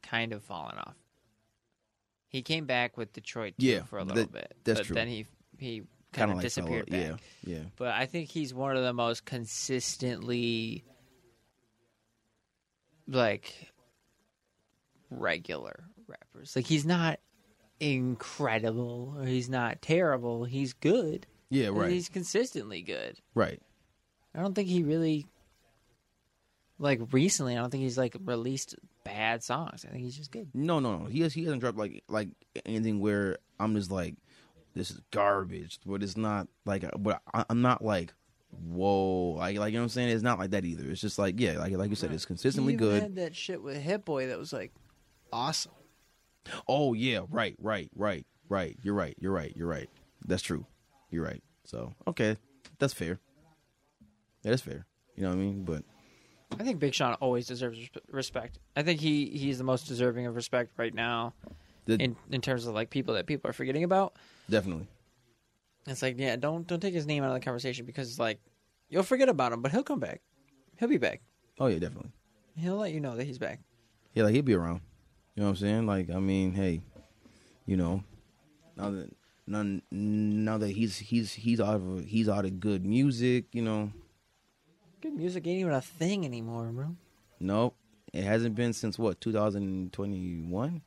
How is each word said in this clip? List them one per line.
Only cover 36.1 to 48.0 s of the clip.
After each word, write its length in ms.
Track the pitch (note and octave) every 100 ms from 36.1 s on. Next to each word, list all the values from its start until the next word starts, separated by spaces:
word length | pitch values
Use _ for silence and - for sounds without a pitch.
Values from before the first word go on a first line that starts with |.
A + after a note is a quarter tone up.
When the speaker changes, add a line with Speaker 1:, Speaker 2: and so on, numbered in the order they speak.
| G2+
Speaker 2:
not 320 | A2 G#2 - _ -
like, 200 | G2 - -
but 220 | G2+ - -
I, 100 | A2 -
I'm 120 | A#2
not 220 | B2 B2
like, 300 | A2 G2 E2+ - _ _ _
"Whoa." 800 | - E2+ F2 G2 G2 F#2+ F#2 F2 D#2+
Like, 200 | F2+ G2+
like, 160 | G#2
you 60 | A2+
know 20 |
what 40 | A#2+
I'm 40 |
saying? 200 | A#2 B2
It's 120 | A2+
not 160 | A#2 G#2+
like 140 | F#2+
that 120 | G2
either. 240 | F2 E2 C#2
It's 100 | D#2
just 160 | G#2 -
like, 220 | G2 G2
yeah, 180 | A2+ D#2
like, 160 | D#2+
like 160 | F#2+ G2+
you 60 | G#2
said, 160 | E2+
Speaker 1:
Right. 40 | D#2+
Speaker 2:
it's 100 | -
consistently 480 | E2+ C3 C#3 C3+
Speaker 1:
He 20 | A#2
even 120 | A2
Speaker 2:
good. 140 | G#2
Speaker 1:
had 140 | G#3 F#3
that 200 | E3+ E3+
shit 280 | - F#3
with 140 | C3 C#3+
Hit 280 | C#3+ G#3 G3
Boy 220 | C#3+ C3
that 100 | G2
was, 160 | D3+
like, 180 | C3 F#2+ - - _ _ _ _
awesome. 380 | A2+ C3 D#3+ - - - _ _ _ _ _ - - -
Speaker 2:
Oh, 260 | C3+ C#3+
yeah. 280 | A2+ B2+ A2 F#2
Right, 260 | A#2+ G#2+ -
right, 300 | G2+ G#2 D#2
right, 300 | -